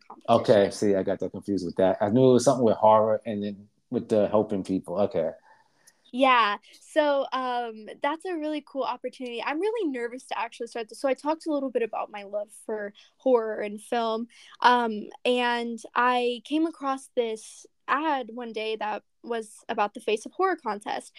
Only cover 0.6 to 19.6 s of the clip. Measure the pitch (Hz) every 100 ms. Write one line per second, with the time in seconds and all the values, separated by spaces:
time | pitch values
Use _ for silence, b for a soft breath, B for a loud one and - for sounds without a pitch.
0.6 | 98 - 107 95 95 92 92 98 - 98
1.6 | 87 - 95 95 104 120 131 123 123 135
2.6 | 117 95 107 110 110 107 120 104 104 98
3.6 | 104 _ - 120 - 107 98 107 104 101
4.6 | 90 92 - 87 101 87 80 - b b
5.6 | b b b b b 247 262 247 208 208
6.6 | b b - 311 294 277 262 262 254 247
7.6 | 233 220 214 - 285 320 370 339 302 302
8.6 | 285 277 240 247 254 - 247 233 240 294
9.6 | 415 466 339 254 233 254 - - 233 -
10.6 | 233 240 220 220 269 262 294 320 339 294
11.6 | 269 240 226 - - 208 196 208 214 -
12.6 | - 214 202 b b b 269 240 220 214
13.6 | 208 214 - 240 226 226 240 b b b
14.6 | 240 247 233 214 - - - 247 240 240
15.6 | 233 233 - - 247 247 240 240 - 302
16.6 | 320 320 277 269 - - 233 220 - -
17.6 | - _ - 262 320 269 226 233 240 220
18.6 | 220 220 214 214 _ _ - 233 220 -